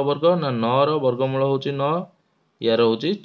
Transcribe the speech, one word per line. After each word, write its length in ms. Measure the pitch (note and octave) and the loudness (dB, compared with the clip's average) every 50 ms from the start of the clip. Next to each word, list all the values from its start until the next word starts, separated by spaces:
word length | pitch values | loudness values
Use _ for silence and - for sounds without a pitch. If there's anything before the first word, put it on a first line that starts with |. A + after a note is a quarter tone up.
| C#3 | 2
ବର୍ଗ? 260 | C#3 C#3+ C#3 D3+ E3+ F3+ | 0 -2 2 2 2 2
ନା 120 | E3+ D3+ C#3 | 2 0 -2
ନଅର 440 | B2 A2+ A2+ A#2 B2+ C3+ C#3+ D3 D#3 D3+ | -2 -2 0 0 2 2 2 2 0 0
ବର୍ଗମୂଳ 440 | C3+ B2+ A#2+ A#2+ C3+ C3+ C3+ C3+ C3+ | 0 0 0 0 -2 -2 0 0 0
ହଉଛି 260 | C#3 C#3 C3 C3+ C#3 | 0 0 -2 -2 -4
ନଅ, 260 | C#3 C3+ C#3 D3 D#3+ F3+ F#3+ - _ _ _ _ _ _ _ _ _ - | -4 -2 -2 -2 -2 -4 -6 -8 _ _ _ _ _ _ _ _ _ -4
ୟାର 260 | - A2+ A2+ A#2 A#2 | 0 0 2 4 4
ହଉଛି 240 | A2+ A2+ A2 C#3+ E3 G3+ G3+ | 2 2 0 -2 -4 -4 -4